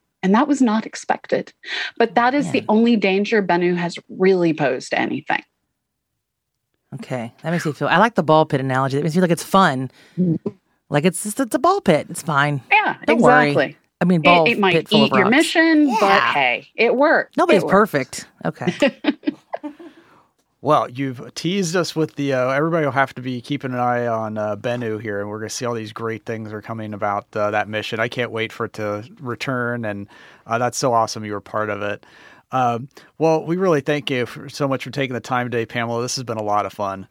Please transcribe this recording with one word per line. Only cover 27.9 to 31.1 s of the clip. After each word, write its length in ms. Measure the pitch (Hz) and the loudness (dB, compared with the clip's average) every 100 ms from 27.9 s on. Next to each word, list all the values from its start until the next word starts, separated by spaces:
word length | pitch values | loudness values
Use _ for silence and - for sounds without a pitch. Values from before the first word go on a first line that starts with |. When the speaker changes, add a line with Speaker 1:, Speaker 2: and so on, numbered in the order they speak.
| 110 | -4
Speaker 3:
I 80 | 120 | -4
can't 200 | 127 117 | -4 -6
wait 220 | 113 113 | -4 -6
for 140 | - 110 | -6 -8
it 80 | |
to 360 | - 104 104 123 214 | -6 -6 -6 -10 -14
return, 640 | 127 113 - 127 120 120 110 | -10 -8 -6 -4 -4 -4 -6
and, 200 | 101 101 - - - - | -8 -10 -18 -20 -16 -4
uh, 120 | 117 | -2
that's 200 | 123 - | -2 0
so 140 | 139 | 0
awesome 320 | 117 110 | 2 0